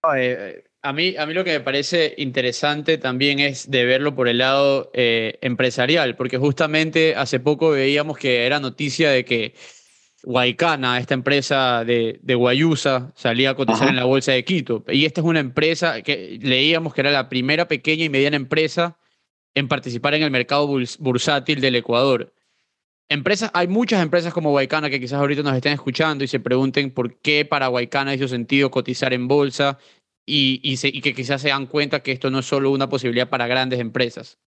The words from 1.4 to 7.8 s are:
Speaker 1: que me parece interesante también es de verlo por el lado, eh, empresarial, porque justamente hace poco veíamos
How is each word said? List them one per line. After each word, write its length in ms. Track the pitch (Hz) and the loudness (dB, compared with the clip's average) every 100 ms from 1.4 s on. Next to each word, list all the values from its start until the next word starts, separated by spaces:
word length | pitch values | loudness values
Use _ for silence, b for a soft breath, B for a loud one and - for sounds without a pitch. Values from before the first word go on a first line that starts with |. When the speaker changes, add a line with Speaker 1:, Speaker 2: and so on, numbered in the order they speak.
| 180 | -2
Speaker 1:
que 60 | |
me 80 | 151 | -2
parece 520 | 131 139 139 175 156 - | -2 -4 0 0 0 -2
interesante 800 | 135 131 127 - 151 147 147 160 | -4 -2 -2 0 -2 0 0 0
también 420 | 131 127 143 139 | 0 0 0 2
es 300 | 143 131 - | 0 -2 -2
de 140 | 135 123 | 0 2
verlo 300 | 131 147 131 | 2 0 0
por 120 | 120 | 0
el 120 | 120 | 2
lado, 500 | 131 139 139 135 - | 2 4 2 2 -2
eh, 440 | - 120 113 110 - | 0 2 2 -2 -4
empresarial, 760 | 131 120 127 117 127 165 139 - | -6 0 0 0 2 2 0 -2
porque 200 | 127 127 | -4 0
justamente 800 | 147 131 156 156 160 160 160 131 | 0 2 0 2 2 2 2 2
hace 240 | 135 131 | -2 0
poco 300 | 127 147 160 | 0 2 2
veíamos 480 | 143 | 2